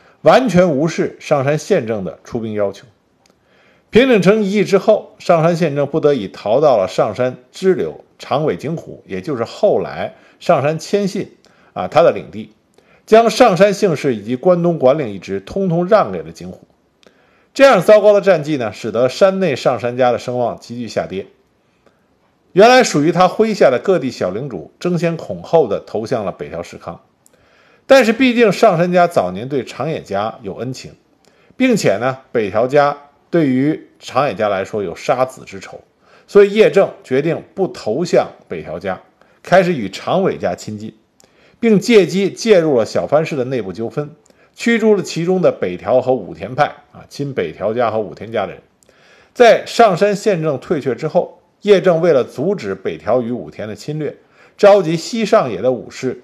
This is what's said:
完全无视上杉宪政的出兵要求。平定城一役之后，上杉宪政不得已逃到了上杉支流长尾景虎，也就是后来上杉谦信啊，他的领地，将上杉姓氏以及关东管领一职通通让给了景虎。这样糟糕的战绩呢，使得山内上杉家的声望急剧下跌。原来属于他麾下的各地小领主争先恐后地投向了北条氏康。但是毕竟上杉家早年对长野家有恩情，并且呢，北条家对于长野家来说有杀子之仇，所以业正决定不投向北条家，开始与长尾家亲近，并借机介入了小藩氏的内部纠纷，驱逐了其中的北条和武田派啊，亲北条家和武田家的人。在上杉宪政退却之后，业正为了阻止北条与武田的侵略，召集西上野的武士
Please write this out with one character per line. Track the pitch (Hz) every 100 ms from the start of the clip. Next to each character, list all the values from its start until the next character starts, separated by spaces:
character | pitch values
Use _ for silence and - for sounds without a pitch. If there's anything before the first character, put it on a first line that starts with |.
| _ _
完 | 151 208 262
全 | 170 180
无 | 135 165
视 | 202 151 -
上 | - 147
杉 | 135 151
宪 | - 185 113
政 | 107
的 | 90 -
出 | - 120
兵 | 110
要 | 104 101
求。 | - - _ _ _ _ _ _ _ _ _ _
平 | 214 262
定 | 214
城 | 170 220
一 | 196
役 | 208
之 | 160 190
后， | 220 208 - _
上 | - 170
杉 | 165
宪 | 165 165 143
政 | 143
不 | 160
得 | 147
已 | 139 95
逃 | - 104 123
到 | 151 113
了 | 92
上 | - 123
杉 | 101 127 127 _
支 | - 190
流 | 143 82 - _ _
长 | - 139
尾 | 147 87
景 | 139 170
虎， | - -
也 | - 95
就 | 156 120
是 |
后 | 113 - 208 117
来 | 82 76 101 - _ _
上 | - 156
杉 | 143 160
谦 | - 202 196
信 | 196 - _ _ _ _
啊， | 101 92
他 | 143
的 | 160
领 | 104 -
地， | 104 107 _ _ _ _ _
将 | - 220 233
上 | - 240 170
杉 | 208
姓 | 190 202 143
氏 | 143
以 | 110
及 | 104 127
关 | 180 170
东 | 170 160
管 | 127 156
领 | 117
一 | 98
职 | 92 98
通 | - 196 196
通 | 165 180
让 | 214 120
给 | 92
了 | -
景 | - 90
虎。 | - _ _ _ _ _ _ _ _ _
这 | -
样 | 269 202
糟 | 185 214
糕 | 208
的 | 202
战 | 180 165
绩 | 147 143
呢， | 110
使 | - 113
得 | 107 127
山 | - 196 190
内 | 180 127
上 | - 117
杉 | 120 123
家 | 123
的 | 110
声 | - 123
望 | 117 87
急 | - 120
剧 | 110
下 | -
跌。 | 82 92 - _ _ _ _ _ _ _ _ _ _ _ _
原 | 175 226
来 | 254
属 | - 151
于 | 156
他 | 170 180
麾 | 185 220
下 | 196 160
的 | 123
各 | 202 175
地 | 135
小 | - 95
领 | 101 139
主 | 90 - _
争 | 175 170
先 | 170 160
恐 | - 90
后 | - 165 117
地 | 87
投 | - 104
向 | 113 117
了 | 95
北 | - 73
条 | 82
氏 | - 87
康。 | - 87 _ _ _ _ _ _ _ _ -
但 | 269
是 | 226
毕 | 220 262
竟 | 233 214
上 | - 226 165
杉 | 180
家 | 180 175
早 | 123 90
年 | 92 131
对 | 143
长 | 107 - 151
野 | 120
家 | 76 98 107 -
有 | 95 76
恩 | 123
情， | 127 - - _ _ _ _ _ -
并 | 254 220
且 | 127 101
呢， | 127 127 _
北 | 120 101
条 | 107 127
家 | 143 143 143 - _ _
对 | 170 143
于 | 127 143 156 - _
长 | - 123 143
野 |
家 | 92 104
来 | 95
说 | 98 107
有 | 123 -
杀 | - 127
子 | 131 -
之 | - 95
仇， | - - _ _ _ _ _
所 | 202
以 | 202
业 | 214 180
正 | 180 160 -
决 | - 131
定 | 160 131 -
不 | - 185
投 | - 110 131
向 | 180 170 95 - _
北 | 87
条 | 76 85
家， | 95 90 _ _ _ _
开 | - 180
始 | 175
与 | 147 95
长 | - - 165
尾 | 170 -
家 | 95
亲 | 90 - 107
近， | 107 - _ _ _ _ _ _
并 | 226 202
借 | - 220
机 | 165 185 196
介 | - 233 190
入 | 160 123
了 |
小 | 104 101 87
藩 | 147
氏 | 156 143
的 |
内 | 123 131
部 | 95
纠 | 90 113
纷， | 147 147 - _ _ _ -
驱 | 233 233
逐 | 220 214
了 |
其 | 208 160
中 | 165 185
的 | 147
北 | - 95 90
条 | 104 127
和 | 127
武 | 127 85
田 | 82 92
派 | 131 143 - _
啊， | - -
亲 | - 143
北 | 113 82
条 | 82 101
家 | 117 113
和 | 110
武 | 92
田 | 73 104
家 | 113
的 | 95
人。 | - _ _ _ _ _ _ _
在 | - 233 147
上 | - - 202 160
杉 | 202 202
宪 | 220 170
政 | 156 131
退 | - 156
却 | 127 113
之 | 151
后， | 180 - - _ _
业 | 202 190
正 | 185 160
为 | 175
了 | 135
阻 | 110 - 170
止 | 185 101
北 | 95 101 78
条 | 104 127
与 | 117
武 | 120 78
田 | 87 107
的 |
侵 | 98 - 151
略， | 143 - _ _ _ -
召 | 202 202
集 | 160 165
西 | - 226 214
上 | 220 135
野 | 90
的 | 123
武 | 120 -
士 | - 131 -